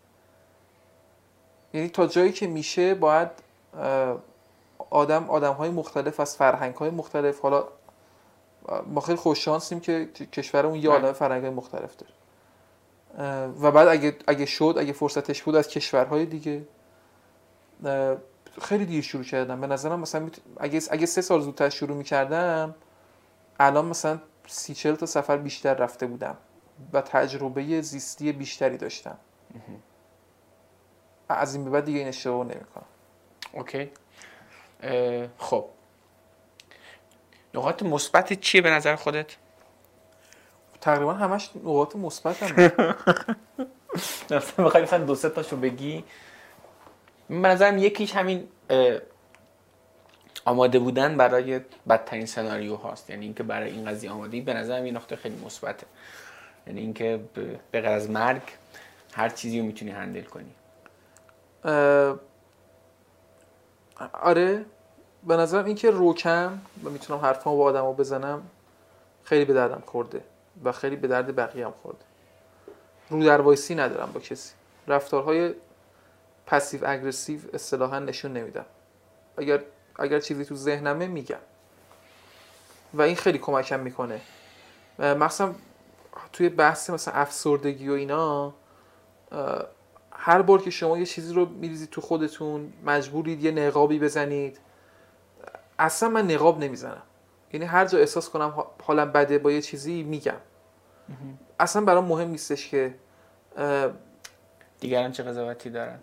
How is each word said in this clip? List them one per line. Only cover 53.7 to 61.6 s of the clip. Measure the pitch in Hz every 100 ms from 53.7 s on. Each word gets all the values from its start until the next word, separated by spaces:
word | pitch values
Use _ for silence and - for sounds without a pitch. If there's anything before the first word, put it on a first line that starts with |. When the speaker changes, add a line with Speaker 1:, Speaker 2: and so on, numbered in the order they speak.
Speaker 2:
این | 110
قضیه | 110 107 104
آماده | 107 107 117
ای |
به | 131
نظرم | 117 110 127 127
یه |
نقطه | 120 - 117
خیلی | 120 107 113
مثبته. | - - 101 - - - - - - - _ -
یعنی | 101
اینکه | 110 107 113 113 107
ب-، | - 113 110 -
به | 117
غیر | 110
از | 107 107
مرگ | 107 120 135 - - _ - - - _
هر | - 113
چیزی | - 117 117
رو | 110
می‌تونی | 107 107
هندل | 98 98 95
کنی. | - - - - _ _ - _ _ _ _ _ _ _